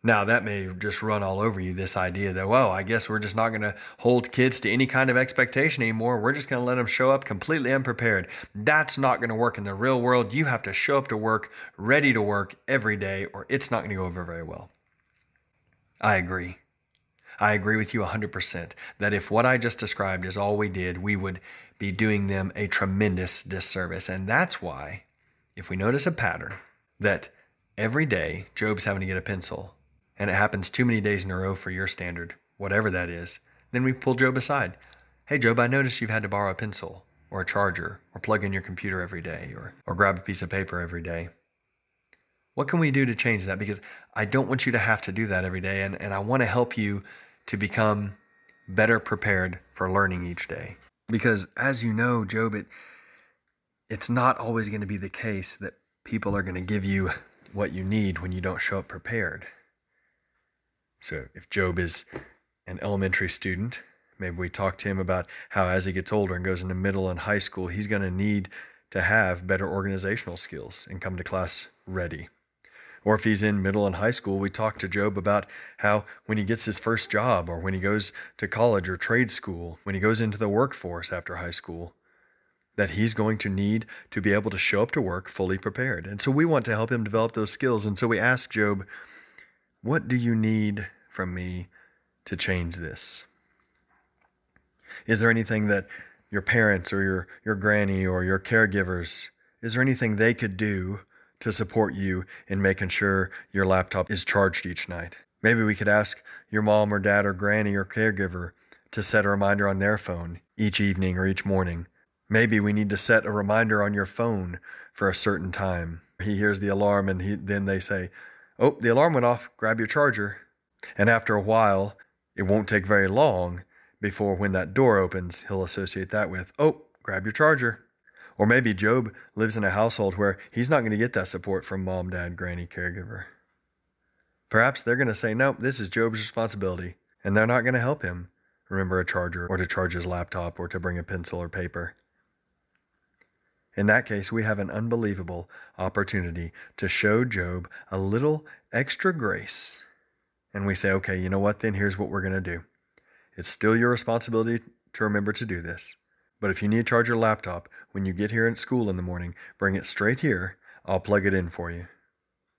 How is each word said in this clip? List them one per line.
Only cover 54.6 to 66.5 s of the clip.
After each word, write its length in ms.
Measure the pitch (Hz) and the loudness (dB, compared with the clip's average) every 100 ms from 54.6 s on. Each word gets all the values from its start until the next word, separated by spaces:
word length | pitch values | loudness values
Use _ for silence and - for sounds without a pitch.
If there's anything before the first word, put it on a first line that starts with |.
| 104 | -2
gonna 160 | 104 101 | -6 -6
be 100 | 101 | -6
the 140 | 95 | -8
case 480 | - 113 98 92 - | -8 -6 -2 -2 -4
that 160 | 98 _ _ _ - | -8 _ _ _ -6
people 320 | 110 101 101 | -4 -2 -2
are 40 | |
gonna 200 | 92 90 | -2 -6
give 240 | 92 104 95 | -2 -2 0
you 260 | 98 90 - - _ - | 0 0 -4 -12 _ -14
what 220 | 98 95 | -4 -4
you 100 | 92 | -4
need 360 | 95 110 98 85 | -2 0 0 -2
when 120 | 90 | -6
you 80 | 92 | -4
don't 220 | 90 76 | -4 -4
show 180 | - 98 | -4 -4
up 80 | - | -6
prepared. 580 | - - 117 87 - - - _ _ _ _ _ _ _ _ _ _ _ _ _ _ | -12 -6 -4 -4 -6 -16 -20 _ _ _ _ _ _ _ _ _ _ _ _ _ _
So 260 | - 80 62 - | -12 -10 -12 -18
if 120 | - | -6
Job 260 | 101 95 87 | -2 0 0
is 280 | 87 - - - - _ _ _ - | 0 -2 -4 -14 -16 _ _ _ -14
an 140 | 92 | -8
elementary 480 | - 101 95 95 92 | -4 0 0 0 -2
student, 540 | - 95 92 113 - - _ _ _ | -2 -2 -4 -4 -8 -18 _ _ _
maybe 200 | 92 87 | -8 -6
we 120 | 90 | -8
talk 300 | - 98 - | -2 -4 -2
to 100 | 101 | -4
him 80 | 95 | -4
about 300 | 92 92 85 - - | 0 -2 -2 -14 -4
how 180 | 101 90 | 0 2
as 180 | 92 92 | 2 0
he 80 | |
gets 180 | 95 92 | -4 -2
older 220 | 107 98 | 0 0
and 100 | 90 | -2
goes 200 | 92 | -2